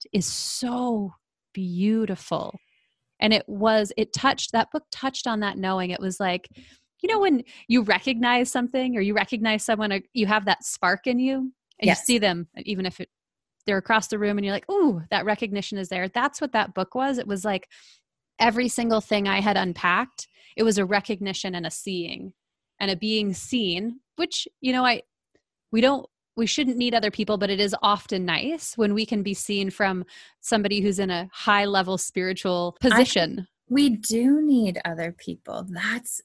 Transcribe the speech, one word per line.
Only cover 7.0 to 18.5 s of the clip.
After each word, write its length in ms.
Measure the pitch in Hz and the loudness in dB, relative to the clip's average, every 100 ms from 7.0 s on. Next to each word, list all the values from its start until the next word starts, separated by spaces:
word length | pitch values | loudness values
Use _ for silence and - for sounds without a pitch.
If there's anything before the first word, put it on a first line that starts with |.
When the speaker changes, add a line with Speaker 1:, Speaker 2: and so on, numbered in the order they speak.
Speaker 1:
you 80 | 359 | -2
know, 100 | 440 | 2
when 240 | 392 269 - - - | 4 2 0 -12 0
you 160 | 240 | 2
recognize 680 | 208 190 269 240 240 247 247 | 4 2 0 0 2 2 2
something 460 | 254 247 262 254 233 | 0 -2 -2 -2 0
or 40 | |
you 120 | 196 | 0
recognize 500 | 214 196 240 220 214 | 0 0 0 0 0
someone, 300 | - 220 214 | 0 -2 0
or 80 | 196 - | -2 -4
you 120 | 247 202 | -2 0
have 200 | 214 202 | 2 2
that 200 | 185 - | -2 -4
spark 420 | - 180 190 - | -2 0 0 0
in 120 | 247 | 0
you 320 | 262 269 262 - _ _ | 0 0 -4 -8 _ _
and 80 | 208 | 2
Speaker 2:
Yes. 120 | 180 | 2
Speaker 1:
you 60 | - | 2
see 120 | 240 | 2
them, 300 | 202 175 165 - | 2 0 -6 -12
even 280 | - 196 185 | -8 -6 -6
if 140 | - | -8
it, 100 | - _ _ _ _ _ - | -14 _ _ _ _ _ -2
they're 120 | 196 | -2
across 300 | - 226 - | 2 2 2
the 120 | 214 | -2
room 180 | 208 202 | 0 0
and 60 | 202 | -2
you're 80 | |
like, 160 | 202 - | -4 -2
"Ooh, 320 | 403 330 180 160 | 2 2 2 -2
that 140 | 202 185 | -2 0
recognition 520 | 208 226 202 190 202 | -2 -2 -4 -6 -6
is 120 | 185 | -6
there." 200 | 180 185 | -4 -4
That's 320 | 240 269 - | -2 -2 -2
what 120 | 285 | -2
that 200 | 220 202 | -2 -2
book 220 | 185 190 247 | -2 -4 -2
was. 220 | 269 247 | -2 -2
It 100 | 208 | -4
was 180 | 202 202 | -4 -2
like 240 | 190 - - - _ _ _ _ - | -4 -6 -18 -20 _ _ _ _ 0
every 280 | 226 | 2